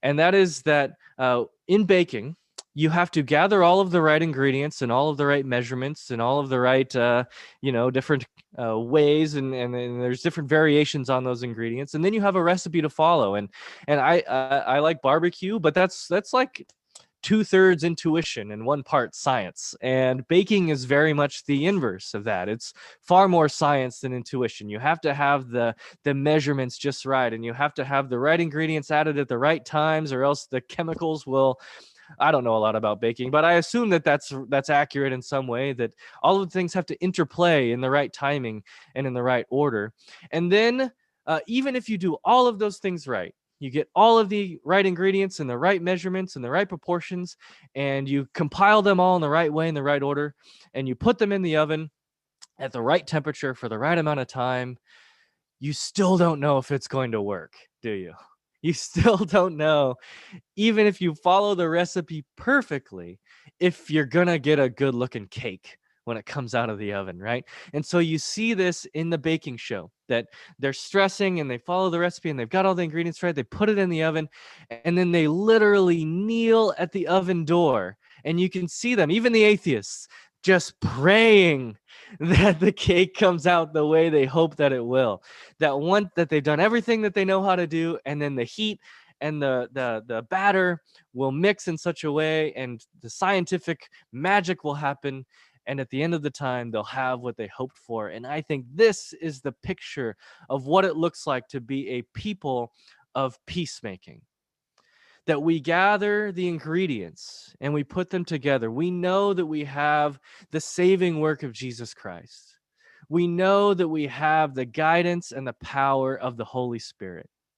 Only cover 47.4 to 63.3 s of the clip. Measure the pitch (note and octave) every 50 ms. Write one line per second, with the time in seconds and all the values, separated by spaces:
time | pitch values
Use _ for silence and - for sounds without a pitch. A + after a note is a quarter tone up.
47.4 | - - - _ _ _ - C3+ C#3 C#3 C3+ C#3 C#3 C3+ C#3 C#3 C3+ - - -
48.4 | E3 C#3+ - - G3 G3+ G#3+ G#3+ F#3+ G3+ F#3+ F3+ F3+ F#3 F#3 F3 D#3 C#3+ D3+ E3
49.4 | E3+ D3+ D3+ D#3+ D#3+ E3 D#3 C#3+ C3+ C#3+ C#3+ C#3 C#3 C#3 C#3+ C#3+ D3 D3 - _
50.4 | _ _ - _ _ _ - C3 C3+ C3 C3 - - A3+ A#3+ A#3 A3 G3+ G3+ G3
51.4 | F#3 E3 D#3 D3+ D#3 D3 D#3 D#3 D#3+ D3+ _ _ _ _ _ _ _ _ _ _
52.4 | - - _ - C3+ C3 - B2 A2+ B2+ D#3+ F3+ - - D#3+ D3+ C#3 D3+ C#3+ -
53.4 | - C3 B2+ - B2+ A2 A2 G#2+ C3 D#3 F3 E3+ D#3 D3+ D3 C#3 B2+ - - C3
54.4 | B2 B2+ B2+ B2+ B2+ B2+ B2 - _ _ _ _ _ _ _ _ _ _ _ _
55.4 | _ _ _ - C#3 D3 D3 - - - - G3 G3 F#3 F#3+ F3 F3 E3+ D#3 C#3+
56.4 | C#3+ D3 C#3 C3+ C3 - C#3+ C3 - - - C3+ C3 A#2 A2+ G#2+ G2+ G2+ G2 F2
57.4 | D#2+ - _ _ _ _ _ _ - A2+ G#2 G2 F2+ E2+ D#2+ - - _ _ _
58.4 | _ _ _ _ - E3 D#3 - - - - F3 - A#3 G#3 F3+ G#3+ D#3 F#3+ G3
59.4 | F3+ F#3 D#3+ D3+ D3+ D#3 D#3 D3 C#3 C3 B2 - - - - - - - F#3+ F3
60.4 | _ _ - G3+ G#3+ A3+ G#3+ A3 G#3+ G#3 F#3 - F3+ E3+ D3+ - - F3+ F#3 G3
61.4 | G#3 G#3 G3+ F3 E3+ D#3+ E3 E3+ F3+ E3 - F#3 D#3 - E3 D3+ C#3 _ _ -
62.4 | - A#3+ C#4 C#4 - - D#3 C3+ - - G2 F#2 E2+ F2 F#2 - _ _